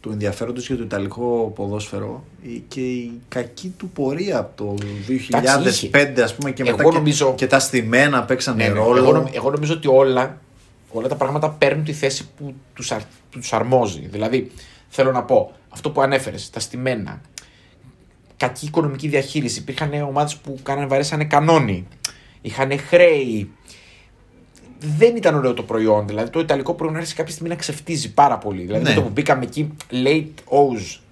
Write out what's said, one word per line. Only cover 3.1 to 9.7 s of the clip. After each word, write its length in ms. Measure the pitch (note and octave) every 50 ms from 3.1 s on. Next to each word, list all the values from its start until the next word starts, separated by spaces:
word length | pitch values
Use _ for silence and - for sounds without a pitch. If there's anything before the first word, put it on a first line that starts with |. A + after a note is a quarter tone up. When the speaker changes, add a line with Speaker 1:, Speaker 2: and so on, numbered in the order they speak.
| A#2 A#2+ - -
Speaker 1:
κακή 460 | - C3 A#2 G#2+ - - - F#3 F3+ -
του 100 | - F3+
πορεία 500 | - - C#3+ C3 D3 E3 F#3+ G3+ E3 A#2
από 180 | G2+ - -
το 80 | - A2
Speaker 2:
Εντάξει, 380 | G2+ G2+ G2+ G#2 G#2 G#2 G#2 G2
Speaker 1:
δύο 120 | A2 C3 B2+
χιλιάδες 720 | - - B2 C#3 B2 C3 C#3 C#3 B2+ B2+ A2 - - -
πέντε, 220 | - C#3+ C#3+ C#3
Speaker 2:
είχε. 100 | C3 B2+
Speaker 1:
ας 120 | A#2 A2 -
πούμε, 160 | - C#3+ C#3
και 120 | B2+ -
Speaker 2:
Εγώ 140 | C3 A#2+ A#2
Speaker 1:
μετά 120 | G2+ - D#3+
και, 60 | E3
Speaker 2:
νομίζω 380 | E3 D3+ D3+ D3 D3 D3 C3+ C3
Speaker 1:
και 120 | C3 C3
τα 120 | B2+ C3+ C3+
στημένα 680 | - - - B2 A2 A2 A#2+ B2+ C#3+ D3 C#3+ B2 G#2+
παίξανε 380 | - C3 C3 - C#3 A#2+ A2 A2+
Speaker 2:
Ναι, 40 | G#2+
ναι. 100 | G2+ G#2
Speaker 1:
ρόλο. 180 | A2 A#2 A#2+
Speaker 2:
Εγώ 160 | B2+ B2+ C3+
νομ-, 220 | - - - - -
εγώ 160 | A#2+ A#2 C3+
νομίζω 240 | C#3+ D3 D3+ D3+